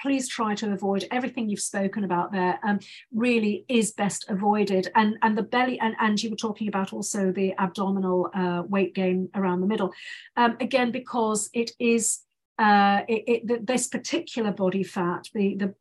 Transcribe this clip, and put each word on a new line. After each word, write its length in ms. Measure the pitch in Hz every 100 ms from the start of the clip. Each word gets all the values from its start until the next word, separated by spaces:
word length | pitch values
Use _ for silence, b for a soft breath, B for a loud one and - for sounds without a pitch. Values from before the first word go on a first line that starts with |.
please 300 | 277 269 254
try 240 | - 214
to 180 | 208 214
avoid 320 | 196 196 196 -
everything 400 | 247 247 247 220
you've 100 | 202
spoken 440 | - 202 196 208
about 280 | 190 175 -
there. 260 | 196 180 -
Um, 140 | 202 202 B B B
really 540 | 220 247 233 208 208 -
is 240 | 240 202
best 320 | - 202 - -
avoided. 600 | 190 208 214 196 190 180
And, 220 | 226 214 220
and 160 | 220 214
the 60 |
belly, 360 | 208 247 254 247
and, 160 | 220 220
and 220 | 220 208
you 80 | 226
were 60 | 214
talking 320 | 226 214 214
about 260 | 196 190
also 360 | 214 202 208 190
the 220 | 185 190 185
abdominal, 720 | 185 - 196 196 185 180 180
uh, 280 | 190 180 175 180
weight 280 | 196 190
gain 340 | - 185 185 185
around 260 | 202 190 180
the 60 | 190
middle. 260 | 214 185 B B B B -
Um, 180 | 240 226
again, 320 | 240 262 240
because 600 | 247 - 247 220 214 -
it 200 | 240 233 -
is, 420 | 240 233 220 - _ _ _ -
uh, 440 | 214 202 202 202 220
it, 160 | 220 -
it, 220 | 233 226
th-, 120 | 233
this 240 | 208 254 -
particular 640 | - - 330 - 240 214
body 300 | 202 185 196
fat, 460 | 180 202 175 170 -
the, 200 | 214 196 196
the, 180 | 196 -